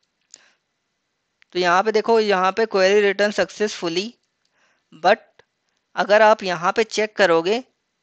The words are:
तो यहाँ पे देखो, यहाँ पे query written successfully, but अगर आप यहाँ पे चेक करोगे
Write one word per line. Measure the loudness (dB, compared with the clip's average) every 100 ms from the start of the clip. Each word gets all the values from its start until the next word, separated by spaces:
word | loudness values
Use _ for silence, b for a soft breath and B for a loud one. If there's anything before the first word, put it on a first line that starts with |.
| _ _ _ b b b _ _ _ _ _ _ _ _ _
तो | -4
यहाँ | 0 2
पे | 2
देखो, | -2 2 0
यहाँ | 2 0 0
पे | -2 -2
query | 0 2 2
written | 0 0 -2 -2
successfully, | -6 -4 -6 -6 -6 -6 -8 -12 _ _ _ _ _ _ _ -4
but | 0 0 _ _ _ _ _ _ _ -6
अगर | 0 4
आप | 4 2
यहाँ | -2 -4 -4
पे | -2
चेक | -4 -4 -6 0
करोगे | 2 2 0 -4 -6 _ _ _